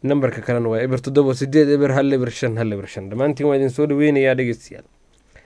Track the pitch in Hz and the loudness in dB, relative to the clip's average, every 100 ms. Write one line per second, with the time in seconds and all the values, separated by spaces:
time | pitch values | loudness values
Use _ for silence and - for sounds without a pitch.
0 | 131 143 127 110 107 120 117 113 131 131 | -2 0 0 -4 -4 -2 0 -2 -2 -4
1 | 135 139 135 131 135 151 143 143 143 135 | 0 2 2 0 2 4 4 4 2 2
2 | 139 135 120 - 123 110 113 101 98 - | 2 0 -2 -4 -4 -2 -4 -4 -8 -12
3 | 98 107 143 131 147 139 135 131 147 143 | -8 -4 -2 0 0 2 0 0 0 2
4 | 151 139 131 131 120 113 - - - _ | 2 4 2 0 -2 -6 -12 -20 -20 _
5 | _ _ _ - | _ _ _ -20